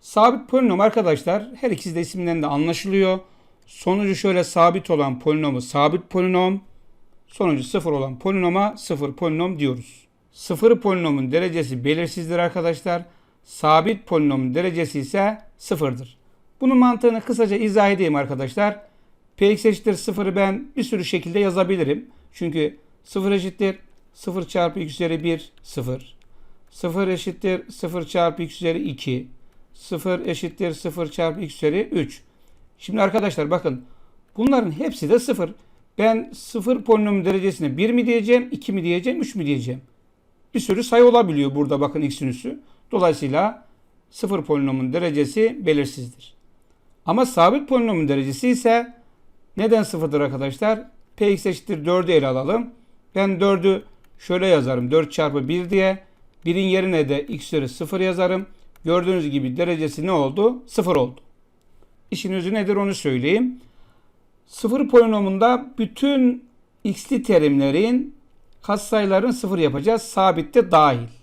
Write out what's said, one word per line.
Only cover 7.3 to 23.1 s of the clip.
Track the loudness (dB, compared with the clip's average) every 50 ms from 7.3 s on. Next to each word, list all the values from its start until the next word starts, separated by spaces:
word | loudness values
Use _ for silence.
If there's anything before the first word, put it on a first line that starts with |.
| -6 -2 0 0 0 0 -2
sıfır | -4 -4 -2 -2 0
olan | -2 -2 -2 -6 -8 -6
polinoma | -4 -2 0 0 0 0 2 2 0 0 -2
sıfır | -8 -8 -6 -6 -4 -4 -6 -6
polinom | -4 -4 -2 -2 -2 -2 -4 -2 -2
diyoruz. | -2 -2 -2 -4 -10 -16 -20 -20 _ _ _ _ _ _
Sıfır | _ -20 -8 -6 -4 2 4 4 4 4
polinomun | 2 0 0 0 0 0 0 0 -2 0
derecesi | 0 0 0 0 -2 -4 -4 -4 -6 -4 0
belirsizdir | 0 0 0 -2 -6 -6 -8 -6 -4 -2 0
arkadaşlar. | 0 0 -2 -2 -2 -2 -4 -2 -4 -4 -4 -4 -6 -12 _ _ _ _ _ _ _
Sabit | _ -12 -2 2 4 4 4 4 2 -4 -4 -4
polinomun | -2 0 2 2 2 0 0 -2 -2 -2
derecesi | -2 -2 -2 -2 -2 -4 -4 -4 -8
ise | -8 -4 -2 0 0 0 -2 -6 -12 -20 _
sıfırdır. | _ -6 -6 -2 -2 -2 -2 -4 -6 -12 -18 -20 _ _ _ _ _ _ _ _ _
Bunun | 0 2 4
mantığını | 6 6 4 4 4 2 2 2 2
kısaca | -4 -4 0 0 0 0 2
izah | 0 0 2 4 4 4 4
edeyim | 4 2 2 0 2
arkadaşlar. | 0 -2 -4 -4 -6 -6 -6 -2 -2 -2 -2 -2 -6 -14 -20 _ _ _ _ _ _ _ _ _
P | 2 2 2
x | 2 4 2
eşittir | 2 2 2 0 -2 -2
sıfırı | -2 -4 -6 -4 -2 -4 -2 0
ben | 0 0 0 0 -4 -8 -8 -6
bir | -6 -4
sürü | -2 -4 -4 -4
şekilde | -2 -4 -4 -4 -2 -2 0
yazabilirim. | 0 0 2 0 0 0 0 0 0 0 -2 -4 -6 -14 -20 -20 -20 -20
Çünkü | -10 -6 -6 -4 -2 -2 -2 -2 -4 -10 _ _ -20 _ _
sıfır | -8